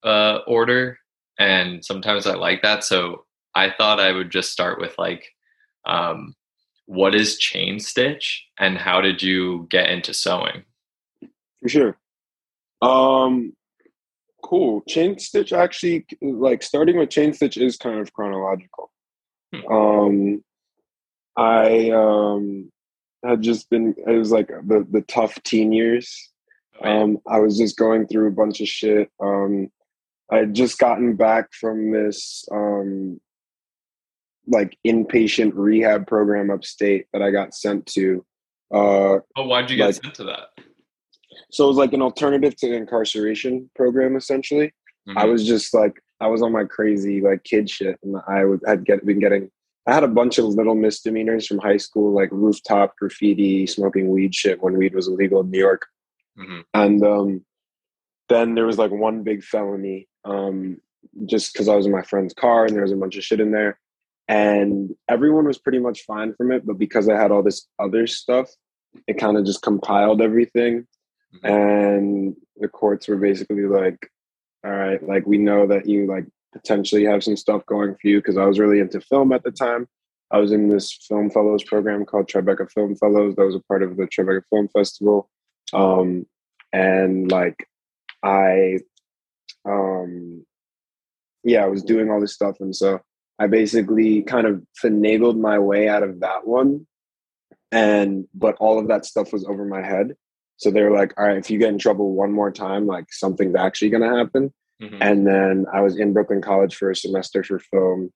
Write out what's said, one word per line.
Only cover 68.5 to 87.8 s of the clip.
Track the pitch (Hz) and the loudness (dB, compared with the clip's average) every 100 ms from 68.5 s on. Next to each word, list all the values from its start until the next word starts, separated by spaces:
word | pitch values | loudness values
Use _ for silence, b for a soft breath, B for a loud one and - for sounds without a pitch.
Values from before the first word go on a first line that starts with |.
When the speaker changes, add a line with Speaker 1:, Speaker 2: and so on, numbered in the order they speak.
| _ _ _ _ - - | _ _ _ _ -20 -8
Speaker 2:
it | 107 | -4
kinda | 107 104 | 0 2
just | 98 95 | 0 -2
compiled | - 104 - 101 104 107 | -2 -2 0 2 2 4
everything. | 113 110 120 120 120 117 120 _ _ _ _ | 2 2 2 0 0 -2 -8 _ _ _ _
Speaker 1:
Mm-hmm. | 90 101 | -10 0
Speaker 2:
And | 104 104 104 101 101 101 101 98 95 _ _ | 2 4 2 2 2 0 -2 -4 -8 _ _
the | 101 | -8
courts | - 107 101 - | -2 -2 0 -2
were | 101 | -2
basically | 101 98 98 104 | 0 -2 -4 -4
like, | 101 98 92 85 - _ _ _ _ _ | 0 2 0 -4 -16 _ _ _ _ _
"All | 101 | -10
right, | 98 95 95 - | -6 -4 -4 -2
like, | 98 98 | -2 2
we | 104 | 2
know | 104 104 98 | 4 4 2
that | 101 101 | 2 0
you, | 104 98 | -2 0
like, | 95 87 _ _ | -4 -8 _ _
potentially | - - 104 98 107 104 | -20 -4 -2 0 2 2
have | 101 | 2
some | 104 104 | 0 -4
stuff | - 107 | -2 -4
going | - 104 104 98 | -2 -4 -4 -2
for | 104 | 2
you," | 101 | 2
'cause | 98 98 | 2 0
I | |
was | 98 98 | 2 4
really | 104 101 | 4 4
into | 95 101 | 2 -4
film | - 135 135 | -2 2 4
at | 127 | 2
the | 123 | -2
time. | - 127 120 123 _ _ _ _ | -4 -4 -4 -6 _ _ _ _
I | 107 | 0
was | 104 | 2
in | 107 104 | 2 2
this | 104 98 - - | 2 -2 -14 -6
Film | 104 104 | -2 0
Fellows | 110 104 104 | 2 2 0
program | - 107 104 104 | 0 -2 -2 -4
called | 101 104 98 | -4 -2 -2
Tribeca | 98 95 98 95 | -2 0 -2 -2
Film | - 104 98 | -4 -4 0
Fellows | 104 104 104 95 | 2 4 2 2
that | 98 | 0
was | |
a | 95 | 0
part | - 98 | -2 -2
of | 95 92 | -2 -2
the | 92 | -6
Tribeca | - 95 95 - | -2 0 -2 0
Film | 107 104 | 0 0
Festival. | 104 101 - 101 104 - _ _ _ - | 0 -2 0 2 2 0 _ _ _ -8
Um, | - 95 92 92 90 - _ _ _ - | 2 4 4 2 -2 -8 _ _ _ -6
and, | 92 95 95 95 95 92 | 0 2 4 2 0 0
like, | 92 90 80 - _ | 0 0 -4 -20 _